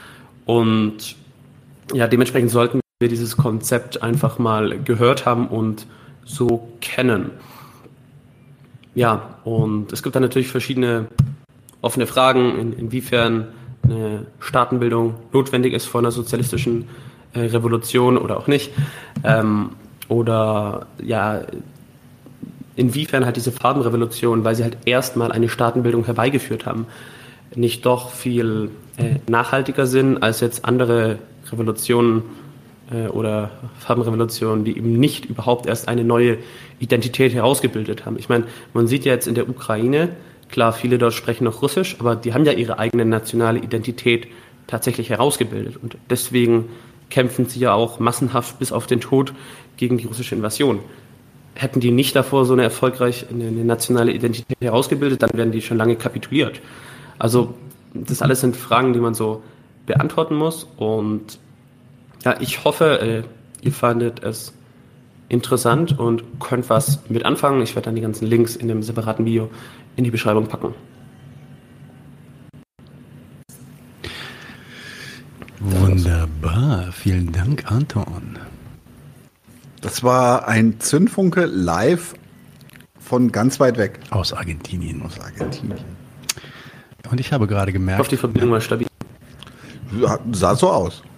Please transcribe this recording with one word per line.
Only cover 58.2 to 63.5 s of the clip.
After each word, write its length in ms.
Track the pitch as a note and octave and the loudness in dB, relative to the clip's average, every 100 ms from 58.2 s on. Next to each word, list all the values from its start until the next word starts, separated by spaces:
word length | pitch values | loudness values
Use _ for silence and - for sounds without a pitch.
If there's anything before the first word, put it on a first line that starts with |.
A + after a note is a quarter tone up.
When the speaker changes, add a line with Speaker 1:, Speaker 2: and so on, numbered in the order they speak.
Speaker 1:
alles 200 | - B2+ | 2 2
sind 140 | B2+ A#2 | 0 -2
Fragen, 360 | - A#2 B2+ | 0 2 4
die 80 | A#2+ | 2
man 140 | A#2 | 0
so 280 | A2+ A2 G#2+ - - - - - | 0 -2 -4 -10 -20 -20 -10 -2
beantworten 480 | C#3+ D3+ - D#3+ | 0 0 0 0
muss. 320 | D3+ D#3+ D#3+ - - | 0 0 -2 -12 -6
Und 640 | A2 A2 G#2+ G#2+ - - - - _ _ - - - - | -2 -2 -2 -4 -8 -18 -20 -20 _ _ -20 -20 -20 -4
ja, 100 | B2+ - | -2 0
ich 240 | B2+ - | -4 -2
hoffe, 360 | D3+ D3 D#3+ C#3 | 0 4 4 4
äh, 220 | A2+ A2+ A#2 - - | 0 -2 -6 -16 -20